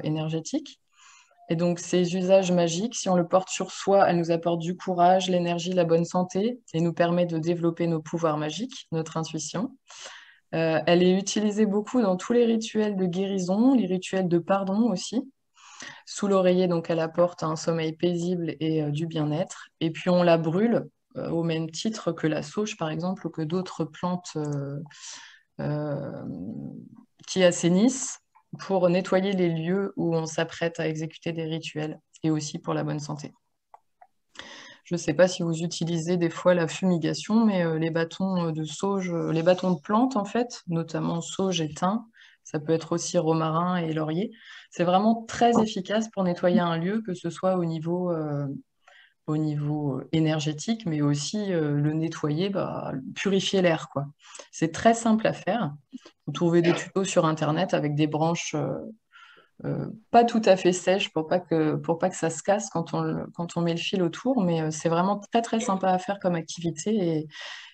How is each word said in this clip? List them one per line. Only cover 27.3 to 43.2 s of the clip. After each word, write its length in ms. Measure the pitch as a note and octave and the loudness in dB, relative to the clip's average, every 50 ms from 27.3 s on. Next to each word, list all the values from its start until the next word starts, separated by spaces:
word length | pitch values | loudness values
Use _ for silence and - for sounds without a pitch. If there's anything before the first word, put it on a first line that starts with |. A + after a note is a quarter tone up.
| - F#3 | 2 4
assainissent 760 | F#3 F3 E3+ - - E3+ F3+ F#3 A3 C4+ C4 - - - - - _ _ _ _ _ - - - | 4 4 4 4 2 4 6 6 6 4 4 0 -8 -8 -10 -12 _ _ _ _ _ -18 -16 -12
pour 280 | - - G3 F#3 F3+ F3+ | -6 -2 0 2 4 4
nettoyer 460 | E3+ F#3 F#3 - G3 F#3 F#3+ G3+ G3 | 4 2 2 2 2 2 2 2 0
les 160 | F#3 F3+ E3+ | 2 2 2
lieux 420 | E3 D#3+ D#3+ E3+ F#3+ G3+ G3 G3 - | 0 0 0 0 0 0 -2 -4 -4
où 200 | - E3+ E3+ E3 | -2 -2 0 0
on 80 | E3 D#3+ | 0 -2
s'apprête 560 | D#3 - E3 E3 D#3+ - - E3+ E3+ E3+ - | -2 -2 -4 -4 -4 -4 -4 -4 -4 -2 -2
à 80 | D#3+ D#3+ | -4 -4
exécuter 440 | D#3+ D#3 D#3+ D#3+ - - - E3+ | -2 -4 -6 -8 -10 -8 -8 -8
des 120 | E3 E3 D#3+ | -6 -6 -6
rituels 560 | D#3 D#3+ D#3+ D#3+ - - D3+ D3+ D#3 D3+ - _ _ _ - | -6 -6 -6 -8 -8 -8 -6 -6 -6 -8 -12 _ _ _ -4
et 80 | - D#3+ | -2 0
aussi 280 | D#3 D3+ D3 - - E3 | 0 0 -2 -6 -10 -8
pour 140 | - E3+ | -6 -4
la 100 | D#3+ D3+ | -4 -2
bonne 160 | D3+ D3 D3+ D3+ | -2 -2 -4 -6
santé. 360 | D3 - D#3 D3 D3+ - _ _ _ _ _ _ _ _ - - _ _ _ _ - _ _ _ _ _ _ - - - - - - - - _ _ | -6 -8 -10 -10 -10 -14 _ _ _ _ _ _ _ _ -20 -20 _ _ _ _ -20 _ _ _ _ _ _ -20 -18 -18 -18 -20 -20 -20 -20 _ _
Je 120 | - F3 | -6 -6
sais 160 | E3 - E3 | -4 -2 0
pas 160 | D3 D#3 F#3 F3+ | 6 6 6 6
si 140 | - - | 4 -2
vous 200 | F3 E3+ E3 D#3+ | -2 -2 -2 -2
utilisez 540 | F3 E3 - - E3 E3 E3+ E3 D#3+ E3+ F#3 | -4 -6 -4 -4 -4 -2 -2 -2 0 0 0
des 140 | F3 E3+ E3 | 2 2 0
fois 240 | - - - F3+ F3+ | -2 2 2 4 4
la 120 | F3 E3 | 4 2
fumigation, 800 | D3+ - - F#3+ F#3 F3 D#3+ D3+ D#3 D#3 D#3 - - G#3+ A3+ A#3 | 0 -2 -2 0 2 2 2 0 -2 -2 -4 -2 0 2 4 4
mais, 180 | G#3+ F#3+ F3+ | 4 2 2
euh, 160 | E3+ E3 D#3+ D#3 | 0 0 0 0
les 120 | D#3+ E3 | -2 0
bâtons, 560 | D#3+ E3 E3 E3 - - F#3 F#3+ F#3 F3 E3+ | 0 0 -2 -2 -4 -4 -2 -2 0 0 0
euh, 60 | E3 | 0
de 120 | D#3 D#3+ D#3 | -2 -4 -6
sauge, 480 | D#3 - - - G3 G3 G3 F#3 F3+ | -6 -6 -4 -2 -2 -2 -2 -2 -2
euh, 200 | E3+ E3 D#3 D#3 | -2 -2 -2 0
les 100 | D#3 D#3+ | 0 2
bâtons 300 | E3 F3+ F#3 F#3 - F#3 | 4 4 4 4 4 0
de 80 | F3+ D3+ | 0 0
plantes, 360 | - - G#3+ A3 B3+ C4 - | 0 0 2 2 2 2 0
en 80 | G#3 G3 | -2 -4
fait, 380 | - - A#3 B3 B3 - - - | -2 -2 -2 -2 -2 -6 -14 -6
notamment 540 | F3 E3 E3 E3 D#3+ - D#3+ D#3+ E3 E3+ E3+ | -4 -2 -2 -2 -2 -4 -4 -2 -2 -2 -4
sauge 400 | D#3+ - - - G3 F#3+ F3+ E3 | -6 -6 -4 -2 -2 0 0 0
et 80 | D#3 D3+ | -2 -4
thym, 380 | D#3 - F3+ F#3 G#3 B3 - - _ - - - _ _ | -4 -2 -2 0 0 -2 -6 -10 _ -20 -20 -20 _ _
ça 160 | _ - - D#3+ | _ -8 -8 -6
peut 140 | D3 D#3+ | 0 0
être 200 | D#3+ D#3+ D#3+ - | 0 0 0 -2
aussi 260 | F3 E3+ - - - | -4 -4 -2 0 0
romarin 580 | F3 | 0